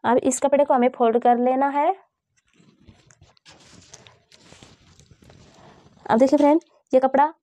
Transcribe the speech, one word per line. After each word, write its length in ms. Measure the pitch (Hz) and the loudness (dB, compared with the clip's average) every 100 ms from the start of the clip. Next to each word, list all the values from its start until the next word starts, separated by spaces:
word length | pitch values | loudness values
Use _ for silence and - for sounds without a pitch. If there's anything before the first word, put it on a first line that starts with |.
अब 140 | 226 247 | 0 0
इस 200 | 269 254 | -2 -4
कपड़े 240 | 277 277 | -2 0
को 100 | 285 | 0
हमें 140 | 262 247 | 0 0
फोल्ड 280 | - 233 233 | 0 -2 0
कर 180 | 240 240 | 0 0
लेना 300 | 247 262 277 | 0 -2 -2
है। 180 | 285 311 392 _ _ _ _ _ _ _ _ - - _ _ - _ - - - - - - - _ _ - _ - - _ _ _ _ - - - - - - - _ _ - | -2 -4 -4 _ _ _ _ _ _ _ _ -20 -20 _ _ -20 _ -20 -20 -20 -20 -20 -20 -20 _ _ -20 _ -20 -20 _ _ _ _ -20 -20 -20 -20 -20 -20 -20 _ _ -4
अब 120 | 226 | 0
देखिए 180 | 262 294 | 2 2
फ्रेंड, 220 | 285 311 _ _ _ | 2 0 _ _ _
ये 80 | 254 | -2
कपड़ा 320 | 262 269 302 330 | 0 0 -2 -4